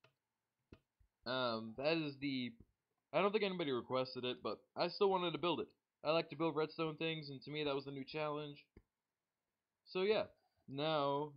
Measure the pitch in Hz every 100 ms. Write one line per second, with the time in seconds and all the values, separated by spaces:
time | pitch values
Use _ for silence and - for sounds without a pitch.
0 | - _ _ _ _ _ _ - _ _
1 | _ _ - 131 123 113 113 110 143 165
2 | 151 131 143 131 123 - - _ _ _
3 | _ 151 196 208 202 185 156 123 - 127
4 | 127 127 123 123 113 101 _ - 175 -
5 | 202 190 175 156 175 143 - _ _ _
6 | 147 165 165 143 165 147 156 151 160 156
7 | 165 160 143 135 139 151 147 139 135 139
8 | 131 156 151 147 151 143 - - - _
9 | _ _ _ _ _ _ _ _ - 185
10 | 190 214 - - _ _ - 135 156 156
11 | 143 143 151